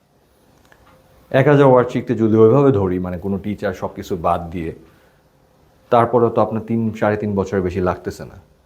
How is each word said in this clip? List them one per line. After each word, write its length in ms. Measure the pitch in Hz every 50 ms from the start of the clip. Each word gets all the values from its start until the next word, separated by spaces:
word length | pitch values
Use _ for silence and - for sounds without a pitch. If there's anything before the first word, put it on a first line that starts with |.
| _ _ _ _ _ _ _ _ _ _ _ _ _ _ _ _ _ _ _ _ _ _ _ _ _ _
এক 160 | - 131 139
হাজার 200 | 147 147 139 143
ওয়ার্ড 240 | 135 127 123 120 123
শিখতে 240 | - 123 110 - 120
যদি 220 | 107 113 110 107
ওইভাবে 360 | 110 110 110 120 139 143 139
ধরি, 260 | 117 101 98 92 90 92
মানে, 200 | 90 90 90 85
কোনো 200 | - 98 98 95
টিচার 360 | - 104 101 - 104 101 92
সব 140 | - - 95 -
কিছু 220 | - 98 - 107
বাদ 340 | 85 80 87 87 87 85 82
দিয়ে, 220 | 87 90 80 78 69 - - _ _ _ _ _ _ _ _ _ _ _ _ _ _ _ _ _ _ _ _ _
তারপরেও 380 | 123 120 117 117 - 120 117 113
তো 120 | 113 120
আপনার 220 | 107 110 113 110 107
তিন, 280 | - 113 113 113 110 104
সাড়ে 220 | - 113 104 107
তিন 180 | 104 110 104 101
বছরের 280 | 98 95 - - 98
বেশি 180 | 90 90 85 98
লাগতেছে 440 | 90 90 87 - - 98 - - 76
না। 100 | 60 - - - _ _ _ _